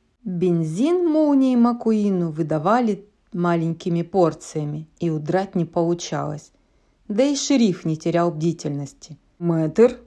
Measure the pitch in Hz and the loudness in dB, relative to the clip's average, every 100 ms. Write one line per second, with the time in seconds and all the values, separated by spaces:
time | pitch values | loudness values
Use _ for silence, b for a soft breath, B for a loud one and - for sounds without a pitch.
0 | _ _ 233 175 180 170 160 165 294 359 | _ _ -8 -2 0 0 -2 -2 0 2
1 | 339 302 302 277 262 247 240 240 226 214 | 2 2 2 4 4 4 2 2 0 0
2 | 202 185 170 151 156 156 170 240 233 196 | 2 0 -2 -4 -2 0 2 2 0 -4
3 | - _ _ 175 175 170 165 165 185 170 | -8 _ _ -4 0 0 -2 -4 -4 -4
4 | 165 196 165 156 - 156 147 151 156 _ | -2 2 2 0 -10 -8 -6 -8 -12 _
5 | 170 156 151 185 196 180 165 175 170 175 | -4 -2 -2 -2 -2 -4 -2 0 0 -2
6 | - 147 147 151 - _ _ _ _ _ | -4 -6 -6 -10 -14 _ _ _ _ _
7 | - 208 285 269 - 277 220 175 160 156 | -6 0 0 0 0 4 4 2 -4 -4
8 | 170 170 170 151 170 165 147 143 139 - | -2 0 0 0 -2 -2 -6 -8 -10 -14
9 | - 151 _ _ 170 165 156 156 233 - | -20 -20 _ _ -2 0 0 4 4 4